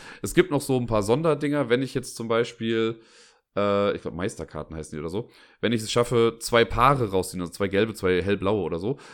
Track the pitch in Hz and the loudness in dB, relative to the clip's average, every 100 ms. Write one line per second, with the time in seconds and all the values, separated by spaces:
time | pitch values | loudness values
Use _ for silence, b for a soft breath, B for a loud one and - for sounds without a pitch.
0 | B B - - 180 - - 127 120 113 | B B -2 2 2 2 0 -2 0 0
1 | 101 127 165 147 151 147 123 123 131 135 | 2 2 2 0 0 0 2 2 0 -6
2 | 113 - 113 113 117 - 113 113 113 113 | -8 -8 -2 0 0 -4 -2 0 0 -2
3 | B B B B _ - 101 101 101 - | B B B B _ -2 0 2 0 -2
4 | 92 82 98 - 76 78 76 78 76 78 | -6 -6 -6 -6 -12 -10 -10 -10 -10 -8
5 | 80 95 123 B B B 110 117 110 120 | -6 -6 -8 B B B -2 -2 -2 -2
6 | 120 123 117 113 - 117 117 110 127 139 | 2 2 2 0 2 4 4 4 4 4
7 | 113 95 87 92 85 - 101 95 110 107 | 2 0 -2 -4 -8 -2 0 2 0 0
8 | 92 92 98 101 95 107 80 82 101 139 | 0 2 2 0 0 0 -2 -4 -4 -6
9 | B | B